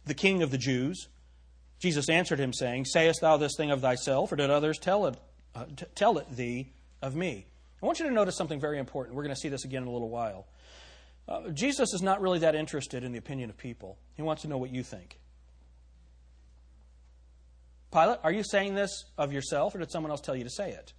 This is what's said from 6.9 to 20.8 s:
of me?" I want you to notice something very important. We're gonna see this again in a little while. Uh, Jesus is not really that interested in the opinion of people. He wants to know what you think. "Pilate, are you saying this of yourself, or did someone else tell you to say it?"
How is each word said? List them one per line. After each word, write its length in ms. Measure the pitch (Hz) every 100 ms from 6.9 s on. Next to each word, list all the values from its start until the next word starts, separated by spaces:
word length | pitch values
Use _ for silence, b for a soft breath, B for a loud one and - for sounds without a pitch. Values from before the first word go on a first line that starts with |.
| -
of 120 | 135
me?" 320 | 147 180 104 - - - -
I 20 |
want 140 | 220 330
you 80 | 311
to 60 |
notice 240 | 226 190 -
something 200 | 160 147
very 180 | 147 147
important. 380 | 127 143 117 127
We're 80 |
gonna 120 | 147 135
see 140 | 151
this 140 | 135
again 180 | 135 131
in 60 | 123
a 40 |
little 160 | 120 117
while. 380 | 117 113 92 - b b b b b b b -
Uh, 240 | - 190
Jesus 420 | 147 262 277 240
is 80 | 185
not 180 | 190 196
really 180 | 190 175
that 160 | 160
interested 480 | 151 156 147 - 127
in 100 | 127
the 60 | 120
opinion 300 | - 135 120
of 60 | -
people. 420 | 127 113 95 - -
He 80 | -
wants 200 | 156 156
to 60 | 156
know 80 | 135
what 120 | 127
you 120 | 127
think. 360 | 120 98 87 - - - - - - - - - - - - - - - - - - - - - - - - - - - -
"Pilate, 300 | 165 180 -
are 100 | 160
you 120 | 202
saying 300 | 202 202 196
this 300 | 196 196 - - -
of 140 | 143
yourself, 420 | 139 135 147 185
or 40 | 196
did 120 | 160
someone 200 | 170 156
else 100 | 143
tell 160 | - 131
you 80 |
to 60 | 123
say 200 | - 190
it?" 220 | 98